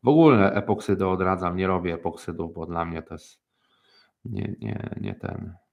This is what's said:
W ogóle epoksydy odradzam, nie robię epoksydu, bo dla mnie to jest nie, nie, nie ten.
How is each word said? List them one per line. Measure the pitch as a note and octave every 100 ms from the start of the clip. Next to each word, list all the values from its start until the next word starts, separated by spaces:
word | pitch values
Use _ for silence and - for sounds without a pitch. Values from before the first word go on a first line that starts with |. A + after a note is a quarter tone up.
W | A#2+
ogóle | D3+ D#3+ A#2 G2
epoksydy | G2+ - G2+ - F#2+ F#2+
odradzam, | F#2 F#2 F#2 F2+ F2+
nie | F#2+
robię | F#2 F2
epoksydu, | E2 F2 - - E2 E2+
bo | E2 E2
dla | E2+ E2
mnie | E2
to | D#2+ F2
jest | - _ _ _ _ _ _ _ _ _ A2+
nie, | G#2 G2+ -
nie, | A2 G2+ - -
nie | G2+ -
ten. | - - F2 F2+ _